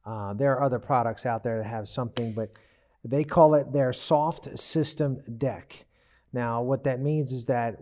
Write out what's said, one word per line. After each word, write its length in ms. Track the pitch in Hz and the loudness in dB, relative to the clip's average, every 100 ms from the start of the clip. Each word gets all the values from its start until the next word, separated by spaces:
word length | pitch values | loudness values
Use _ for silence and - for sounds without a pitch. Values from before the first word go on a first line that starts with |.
| - | -10
uh, 260 | 110 101 | -8 -6
there 180 | 104 139 127 | 0 0 2
are 60 | |
other 160 | 139 123 | 0 -2
products 480 | - 127 117 110 123 | 0 0 0 -2 -4
out 160 | 113 | -4
there 160 | 120 113 | -2 -4
that 80 | 107 | -4
have 200 | 113 101 | -8 -8
something, 440 | - 110 - 117 | -6 -4 -4 -4
but 180 | 107 107 - _ _ _ _ | -4 -8 -10 _ _ _ _
they 200 | 117 135 | -4 -2
call 300 | 147 180 156 | 2 8 8
it 180 | 151 131 | 8 2
their 200 | 139 127 | 2 0
soft 640 | 123 - 151 156 - - - | 0 2 2 2 -2 -10 -6
system 600 | - 160 147 - 147 131 - 113 | -2 0 -2 0 -2 -2 -8 -4
deck. 480 | 135 95 - - - _ _ _ _ | -4 -4 -12 -20 -20 _ _ _ _
Now, 300 | 123 120 117 | -4 -2 -2
what 220 | 123 131 | 0 0
that 160 | 139 127 | 0 0
means 320 | 139 156 131 | 0 0 0
is 140 | 127 117 | -4 0
that 320 | 120 117 101 | 0 0 -4